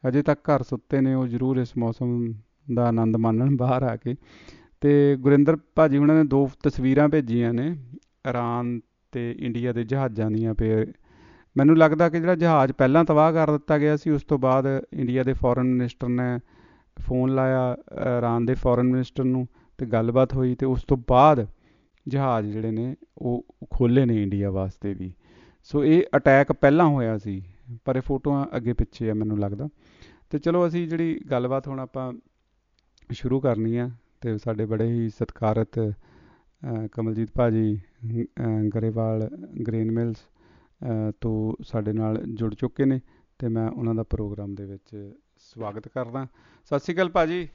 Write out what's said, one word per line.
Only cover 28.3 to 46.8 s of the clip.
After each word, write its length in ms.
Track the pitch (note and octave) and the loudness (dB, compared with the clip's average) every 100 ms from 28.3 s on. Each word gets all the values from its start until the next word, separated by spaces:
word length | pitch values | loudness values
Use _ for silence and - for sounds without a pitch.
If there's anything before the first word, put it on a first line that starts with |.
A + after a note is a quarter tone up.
| C#3 C#3 - | -2 -2 -4
ਅੱਗੇ 180 | A#2 | -4
ਪਿੱਛੇ 360 | A#2+ G#2 - A2+ | -2 -4 -4 -4
ਆ 40 | |
ਮੈਨੂੰ 260 | G#2+ G#2+ G#2 | -2 -2 -2
ਲੱਗਦਾ। 300 | G2+ G2+ D3 _ _ _ - _ _ | -4 -6 -10 _ _ _ -20 _ _
ਤੇ 100 | D3+ | -4
ਚਲੋ 280 | E3+ E3+ F3 | 0 0 0
ਅਸੀਂ 200 | E3+ E3 | 0 -4
ਜਿਹੜੀ 320 | E3 E3 D#3+ - | -2 -2 -4 -4
ਗੱਲਬਾਤ 360 | C3 B2 C3+ C3+ | -4 -2 -4 -6
ਹੁਣ 120 | C3+ | -12
ਆਪਾਂ 340 | C3 C3+ C3 A#2+ _ _ _ _ _ _ _ _ _ | -10 -10 -10 -12 _ _ _ _ _ _ _ _ _
ਸ਼ੁਰੂ 280 | A#2+ B2+ C3 | -8 -4 -2
ਕਰਨੀ 380 | C3+ A2 A2+ A#2 | 0 0 -2 -2
ਆ, 120 | B2 A#2+ _ _ | -6 -10 _ _
ਤੇ 160 | A#2+ G#2+ | -6 -6
ਸਾਡੇ 280 | A#2+ G#2+ A2 | -6 -4 -4
ਬੜੇ 220 | A2 A2+ | -2 -2
ਹੀ 220 | A#2 A2+ | -2 -4
ਸਤਿਕਾਰਤ, 720 | - A2+ - A2 A2 A2 - | -6 -10 -2 -2 0 -2 -2
ਅਹ, 1080 | A2 G2+ - _ _ _ _ _ C#3 A2 A2 | -4 -6 -14 _ _ _ _ _ -10 -8 -8
ਕਮਲਜੀਤ 380 | - A2+ A2 A2 - | -6 -4 -4 -4 0
ਭਾਜੀ, 420 | A#2+ A2+ A2 G#2 - _ A#2 A2+ | 0 2 0 -2 -8 _ -8 -6
ਅਹ, 480 | A#2+ - A#2 A2 G#2+ A2 | -8 -6 -4 -2 -2 -2
ਗਰੇਵਾਲ 540 | A2+ A2 A2 A2 G#2+ - - - G#2+ | -4 -2 -2 -2 -4 -10 -14 -10 -6
ਗ੍ਰੇਨ 240 | A2+ A2 | -4 -2
ਮਿਲਸ, 260 | A2+ A#2 A2 | -2 -2 -6
ਅਹ, 920 | _ _ _ _ _ _ C3 A2 A2 - | _ _ _ _ _ _ -6 -4 -4 -4
ਤੋਂ 420 | A#2 A2 A2 - | -4 -4 -4 -6
ਸਾਡੇ 300 | - A#2 G#2+ | -8 -6 -4
ਨਾਲ 300 | G#2+ A2 A2 - | -2 -2 -4 -6
ਜੁੜ 220 | A2 A2+ G#2 | -6 -6 -4
ਚੁੱਕੇ 300 | B2+ - C3+ | -8 -2 0
ਨੇ 140 | C3 - _ _ _ | 0 -6 _ _ _
ਤੇ 80 | B2 | -4
ਮੈਂ 220 | A2+ A2+ | -2 -4
ਉਹਨਾਂ 260 | - A#2 A2+ | -4 -4 -4
ਦਾ 80 | |
ਪ੍ਰੋਗਰਾਮ 520 | A2 A2+ G#2 G2+ G2+ G2 | -4 -6 -6 -8 -12 -12
ਦੇ 100 | G2 | -14
ਵਿੱਚ 460 | G2 _ G#2+ G2+ - _ _ | -16 _ -20 -18 -20 _ _
ਸਵਾਗਤ 500 | _ - A2 G#2 A2 | _ -12 -12 -12 -12
ਕਰਦਾ। 400 | - A#2+ B2+ C3 _ _ _ _ | -10 -8 -8 -12 _ _ _ _
ਸਤਿ 140 | |
ਸ਼੍ਰੀ 160 | C#3+ | -6